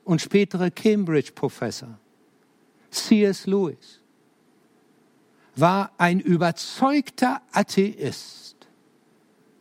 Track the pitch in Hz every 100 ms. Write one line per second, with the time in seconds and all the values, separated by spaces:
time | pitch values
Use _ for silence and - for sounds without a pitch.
0 | - 165 - 202 202 185 180 - 220 214
1 | 180 151 123 - 135 - 117 - 120 107
2 | _ _ _ _ _ _ _ _ _ -
3 | - 220 202 185 - 196 180 127 - -
4 | _ _ _ _ _ _ _ _ _ _
5 | _ _ _ _ _ - 160 190 196 -
6 | 175 185 202 170 175 165 - - 269 294
7 | - - 254 - - - 202 - 202 -
8 | 143 - - - - - _ _ _ _
9 | _ _ _ _ _ _